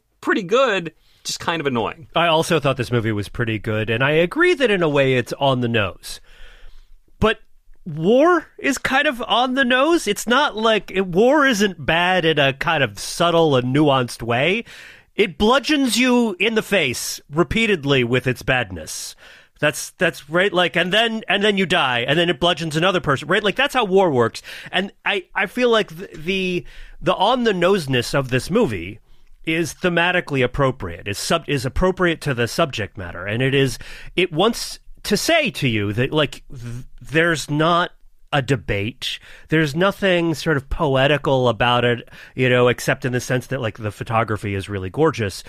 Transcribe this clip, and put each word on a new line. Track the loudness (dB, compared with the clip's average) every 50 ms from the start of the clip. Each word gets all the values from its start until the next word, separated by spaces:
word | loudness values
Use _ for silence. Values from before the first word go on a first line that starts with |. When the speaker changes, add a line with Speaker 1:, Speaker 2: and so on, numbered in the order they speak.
| _ _ _ _
Speaker 1:
pretty | -2 -2 -2 -2
good, | 0 0 2 2 4 4 2 0 -4 -6 -12 _ _ _ _ _ -12
just | -10 -10 -8
kind | -4 -4 -2 -2
of | -2 -2
annoying. | 0 0 -2 -2 -4 -8 -10 -4 0
Speaker 2:
I | 0 2
also | 4 4 2 2 2 2 2
thought | 2 2 0 0
this | -2 -2
movie | 0 0 0 0
was | -2 -4 -4 -6
pretty | -4 -4 -4 -2 -2 -4
good, | -4 -2 -2 -2 -2 -2
and | 0 0 2
I | 2
agree | 2 2 2 0 2 2 2 2 2
that | 2 2 0
in | 2 2
a | 2 2
way | 2 2 2 4 2
it's | 0 0 -2 -4
on | -2 0 0 2 2
the | 0 0
nose. | 0 0 0 -2 -4 -10 -14 -16 -16 -16 -18 -20 -20 -20 -20 -20 -20 -20 -20 -18 -18 -20 -20 -20 -20 -20 _ _ -6 -2
But | 0 0 0 -2 -8 -20 -20 -20 _ -20 -20 -18 -14
war | -10 -8 -2 2 4 4 6 6 6 4 2 0 -4 _ -6
is | -4 -2 -2 -2
kind | -2 -2 0 0 2 0
of | -2 -4
on | -4 -2 0 0 0 0 0
the | 0 2
nose. | 2 2 2 4 4 2 2 0 -2
It's | -4 -4 -2
not | 0 2 2 2 0 0 0
like, | 0 2 2 2 0 -4
it, | -4 -4 -2
war | 0 2 4 4 6 6 4 4
isn't | 4 2 2 0 0 -2 -4 -4
bad | -2 0 2 2 2 2 2 2
in | 2 2 2
a | 2 2 0
kind | 0 -2 -2 0 0 0
of | -2 -2 -6
subtle | -12 -8 -4 0 0 2 4 4 4 4 4
and | 2 2 2 2
nuanced | 2 4 4 4 2 0 -2 -6 -8 -6
way. | -2 -2 0 0 0 -2 -2 -6 -10 -16 -20 -20 -20 -20 -20 _ _ _
It | -2 -2 0 0 0
bludgeons | 2 4 4 2 2 2 2 2 2 2 2
you | 2 2 4 4 4 2 2 0 -2
in | -2 0 0
the | 0 -2
face | 0 0 0 0 0 -2 -4 -8 -8 -10 -12 -12 -6
repeatedly | 0 0 0 2 2 0 2 2 0 0 0 2 2 2 2
with | 2 2 0 0
its | 0 -4 -2
badness. | -2 -2 -2 -2 -2 -4 -8 -12 -12 -12 -12 -12 -12 -14 -16 -18 -20 -20 -20 -20 -20 _ _ -2
That's, | -2 -2 -2 -2 -8 -12
that's | -6 -2 -2 -2 -2 -4 -8 -4
right. | 0 0 0 2
Like, | 2 0 0 0 0
and | 0 -2 0
then, | 0 0 0 0 -2 -6 -4 -2
and | -2 0
then | 2 2 2 2
you | 2
die, | 2 2 2 2 2 0 0
and | 0 0 2 2
then | 2 0
it | 0 0
bludgeons | 0 0 0 0 -4 -4 -2
another | 0 0 2 0 0
person, | 0 0 -2 -2 0 0
right? | 0 0
Like, | 0 0 0
that's | 0 -2 0 0
how | 0 0
war | 2 4 4 4 4
works. | 4 4 2 2 0 -4 -16 -16 -16 -16 -12 -6
And | -4 -4 -4 -4 -6 _ -4
I, | -4 -4 -4 -4 _ -4
I | -4 -4
feel | -2 -2 0 2 4
like | 4 2 0 -2 -6
the, | -16 -16 -16 -14
the, | -10 -6 -4 -2 -2 -2 -2 -2 -4 -6 -8 -16 -18 -18 -18 -12 -4
the | 0 0 0
on-the-noseness | 2 2 2 2 2 2 2 2 2 4 4 2 2 0 0 0 0 0 0 -2
of | -2 -2 0
this | -2 -2 -2 0
movie | 0 2 2 0 -2 -4 -8 -10 -12 -16 -18 -20 -20 -20 -20 -20 -20 -12 -6
is | -4 -2 -2 -2 -4 -4
thematically | -4 -2 0 0 2 0 0 0 -2 -2 -2 0 0 0
appropriate, | 0 0 2 0 0 0 -2 -8 -10 -10 -10 -8 -8
is | -8 -6
sub-, | -4 -2 -2 -2 -2 -2
is | -4 -4 -4
appropriate | -4 -2 0 0 0 2 2 0 0 -2 -2
to | -4 -4 -2
the | -2 -2 -2
subject | 0 0 -2 -2 -2 -6 -8 -8 -10 -12
matter. | -12 -12 -12 -10 -8
And | -6 -2 -2
it | 0 2 2
is, | 4 2 2 0 -4 -10 -14 -16 -16 -14 -8 -2 -2
it | -2 0 0
wants | 2 2 2 0 -2 -6 -10 -12 -16 -18 -20 -18 -10 -4
to | -2 -2
say | 0 2 2 2 2 2 0
to | -2 -2 -2 0
you | 0 0 -2 -2 -2
that, | -2 -2 0
like, | 0 0 0 -2 -4 -10 -18 -18
th-, | -16 -14 -14 -12 -12 -12 -14 -14 -18 -18
there's | -10 -4 0 2 2 2 0 -2 -4 -4
not | 0 0 2 2 2 2 0 -2 -6 -14 -20 -20 _ -20 -10 -4 -2
a | -2
debate. | 0 0 -2 -2 -2 -4 -4 -4 -4 -6 -8 -8 -8 -10 -10 -10 -14 -18 -20 -18 -6 0
There's | 2 2 2 2 0
nothing | 0 0 0 0 0 0 2 2 2 2 0 -2
sort | -2 -2 -2 -2 -2
of | -2 -4
poetical | -4 -2 0 0 2 2 2 2 2 0 0 0 0 2 2 2
about | 2 2 2 2 2 2 2
it, | 2 0 -2 -4 -12 -20 -20 -20 -12 -4
you | -2 2 2
know, | 4 4 4 4
except | 2 0 0 -2 -2 -2 -2
in | -4 -4
the | -4
sense | -4 -2 -4 -4 -4 -4
that, | -6 -4
like, | -4 -6 -6 -6
the | -8 -8
photography | -8 -8 -8 -4 -2 -2 0 0 -2 -4 -4 -4 -4
is | -4 -6 -6
really | -6 -6 -6 -6
gorgeous. | -2 0 0 0 0 0 -4 -4 -6 -8 -14